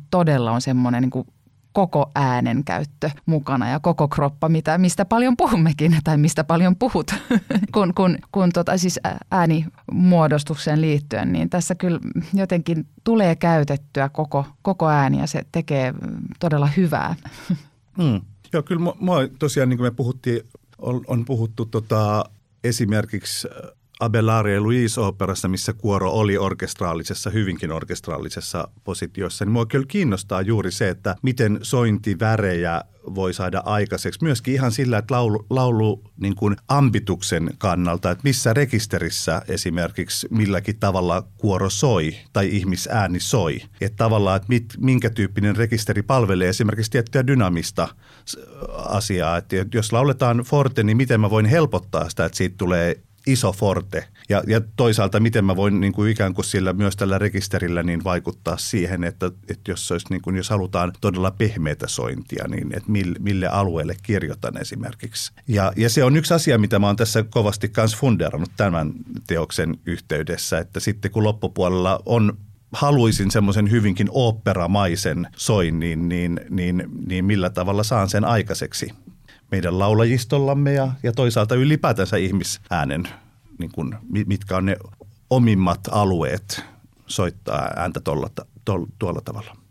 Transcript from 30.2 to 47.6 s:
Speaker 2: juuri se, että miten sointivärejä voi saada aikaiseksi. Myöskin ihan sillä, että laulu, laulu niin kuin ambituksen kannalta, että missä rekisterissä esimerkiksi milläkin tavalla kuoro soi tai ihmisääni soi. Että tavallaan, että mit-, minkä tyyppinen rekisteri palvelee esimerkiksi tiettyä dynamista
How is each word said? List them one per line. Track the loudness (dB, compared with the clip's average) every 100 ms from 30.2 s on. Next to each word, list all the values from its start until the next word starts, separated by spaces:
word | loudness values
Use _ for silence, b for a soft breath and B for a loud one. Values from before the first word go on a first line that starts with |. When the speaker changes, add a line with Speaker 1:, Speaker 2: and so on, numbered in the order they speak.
| -2 -4
Speaker 2:
juuri | 0 0 -2
se, | -2 -2
että | -2 -4 -2
miten | -2 0 0 0
sointivärejä | -2 0 2 0 -2 0 0 2 0 0 0 -2 -6 _ -12
voi | -4 -4
saada | -2 -4 -4
aikaiseksi. | -2 -2 -2 -4 -6 -4
Myöskin | -2 -2 -2
ihan | 0 0
sillä, | 0 0 0
että | 0
laulu, | 0 0 0 -2
laulu | 0 2 2 2 0 -8 -6
niin | -4
kuin | -2 -2 -2 _
ambituksen | 4 4 2 -2 -4 -2 -2 -2 -2
kannalta, | -2 0 0 0 -2
että | -2
missä | 0 0 2
rekisterissä | 2 2 0 -2 -4 -4 -4 -2 -2 -2
esimerkiksi | -4 -2 -2 -4 -4 -6 -6 -2
milläkin | 0 2 0 -2 -2
tavalla | 0 0 0 -2 -4 -4
kuoro | 0 2 0
soi | 0 2 2 0 -4 -6
tai | -2 0 0
ihmisääni | -2 -4 -2 0 0 0
soi. | 0 0 0 -4 -10 -6
Että | -6 0
tavallaan, | 2 4 2 2
että | 2
mit-, | -2 -2 -4
minkä | 2 2 0
tyyppinen | 0 -2 0 0 0
rekisteri | 0 -2 -2 -2
palvelee | 2 2 4 2 2
esimerkiksi | 2 0 0 -2
tiettyä | -2 0 0 2
dynamista | 2 2 0